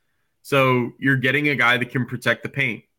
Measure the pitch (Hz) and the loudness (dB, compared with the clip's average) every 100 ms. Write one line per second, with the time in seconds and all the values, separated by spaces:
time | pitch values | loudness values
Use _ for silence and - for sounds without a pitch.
0 | _ _ _ _ - 139 131 127 120 - | _ _ _ _ -2 2 4 2 -2 -2
1 | 139 135 131 139 147 139 120 123 123 135 | 0 2 2 0 0 0 2 2 0 -4
2 | 120 123 120 113 - - 131 104 _ | -4 -4 -2 -2 -4 -4 -4 -6 _